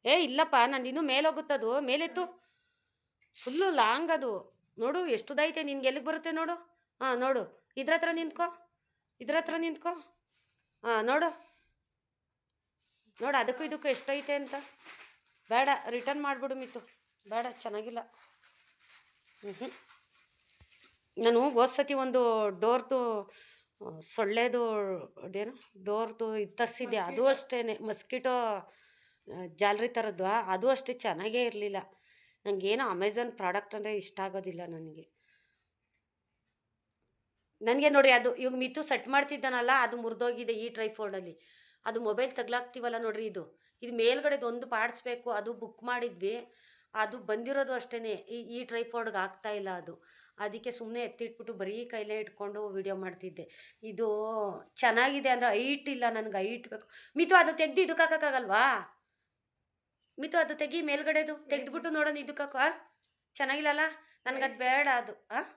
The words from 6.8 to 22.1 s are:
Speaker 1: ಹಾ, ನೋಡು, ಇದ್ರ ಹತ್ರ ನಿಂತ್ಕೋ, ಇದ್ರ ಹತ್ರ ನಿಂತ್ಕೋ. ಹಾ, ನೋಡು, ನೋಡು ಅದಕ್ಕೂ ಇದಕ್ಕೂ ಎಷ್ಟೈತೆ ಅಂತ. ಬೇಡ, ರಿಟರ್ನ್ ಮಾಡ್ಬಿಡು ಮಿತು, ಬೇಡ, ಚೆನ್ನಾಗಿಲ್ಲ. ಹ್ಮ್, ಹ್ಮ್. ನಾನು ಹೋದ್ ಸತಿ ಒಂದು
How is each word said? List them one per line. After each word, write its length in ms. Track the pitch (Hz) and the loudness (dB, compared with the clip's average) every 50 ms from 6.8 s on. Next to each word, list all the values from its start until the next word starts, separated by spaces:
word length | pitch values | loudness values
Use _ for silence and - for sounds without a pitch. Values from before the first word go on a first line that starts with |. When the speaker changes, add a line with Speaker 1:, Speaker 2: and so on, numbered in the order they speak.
| _ _ _ _ | _ _ _ _
Speaker 1:
ಹಾ, 140 | 247 269 254 | -2 -2 0
ನೋಡು, 500 | 240 247 262 269 247 196 - - - _ _ _ | 2 2 2 2 2 0 -4 -10 -20 _ _ _
ಇದ್ರ 160 | 254 269 262 320 | -4 0 2 2
ಹತ್ರ 160 | 330 330 330 330 | 2 2 0 0
ನಿಂತ್ಕೋ, 600 | 330 330 311 302 - 349 339 339 - - _ _ _ _ _ _ _ _ _ _ _ | -2 -2 -6 -2 -2 -2 -4 -4 -8 -20 _ _ _ _ _ _ _ _ _ _ _
ಇದ್ರ 160 | 254 220 302 | -4 0 0
ಹತ್ರ 180 | 320 330 330 320 330 | 0 0 0 -4 -2
ನಿಂತ್ಕೋ. 320 | 330 330 320 - - 339 349 330 294 - _ _ _ _ _ _ _ _ _ _ _ _ _ _ - | -2 -2 -4 -4 -4 -6 -6 -6 -10 -20 _ _ _ _ _ _ _ _ _ _ _ _ _ _ -2
ಹಾ, 180 | 233 233 220 214 | 0 0 2 2
ನೋಡು, 280 | 233 262 302 339 330 311 - - - _ _ _ _ _ _ _ _ _ _ _ _ _ _ _ _ _ _ _ _ _ _ _ _ _ _ _ _ _ _ _ 220 202 - | 2 2 2 2 2 -2 -4 -18 -20 _ _ _ _ _ _ _ _ _ _ _ _ _ _ _ _ _ _ _ _ _ _ _ _ _ _ _ _ _ _ _ _ _ -6
ನೋಡು 200 | 220 269 285 269 | -4 0 0 2
ಅದಕ್ಕೂ 240 | 233 220 254 254 320 | 2 0 -2 -4 -4
ಇದಕ್ಕೂ 240 | 311 302 294 302 294 | -6 -6 -4 -2 -2
ಎಷ್ಟೈತೆ 460 | 262 254 - - 277 285 277 - 285 | -2 -2 -2 -4 -4 -4 -2 -2 -2
ಅಂತ. 200 | 285 285 262 - 285 285 - - _ - - - - - - - _ _ _ _ _ _ _ | -2 -2 -6 -10 -12 -12 -14 -20 _ -20 -20 -20 -20 -20 -20 -20 _ _ _ _ _ _ _
ಬೇಡ, 200 | 220 233 269 269 277 269 - - | 2 4 4 4 2 0 0 -6
ರಿಟರ್ನ್ 340 | 240 247 240 269 285 294 294 | -6 -4 -2 -2 -4 -2 -2
ಮಾಡ್ಬಿಡು 320 | 285 277 254 247 277 262 | -4 -4 -4 -4 -6 -6
ಮಿತು, 260 | 262 262 247 - 233 - - - _ _ _ _ _ _ 202 | -6 -10 -12 -12 -14 -16 -16 -20 _ _ _ _ _ _ -6
ಬೇಡ, 160 | 208 226 233 247 226 - | -4 -4 -4 -4 -8 -8
ಚೆನ್ನಾಗಿಲ್ಲ. 380 | - 233 208 208 214 233 233 233 226 - _ - - - _ _ _ - _ _ _ _ _ _ _ - - - _ _ _ _ _ _ _ _ - | -10 -6 -6 -6 -8 -6 -8 -10 -10 -10 _ -20 -20 -20 _ _ _ -20 _ _ _ _ _ _ _ -20 -20 -20 _ _ _ _ _ _ _ _ -14
ಹ್ಮ್, 120 | 202 190 | -14 -12
ಹ್ಮ್. 160 | 165 240 - - - - _ - _ _ _ _ _ _ _ _ _ _ _ - _ - _ - _ - - _ _ _ _ _ - 226 | -10 -10 -12 -12 -14 -20 _ -20 _ _ _ _ _ _ _ _ _ _ _ -20 _ -20 _ -20 _ -20 -20 _ _ _ _ _ 2 4
ನಾನು 260 | 226 240 233 247 294 | 6 6 6 4 4
ಹೋದ್ 220 | 262 233 240 262 - | 4 4 4 4 4
ಸತಿ 220 | - 285 277 285 | 0 0 0 0
ಒಂದು 540 | 269 262 262 | -2 0 2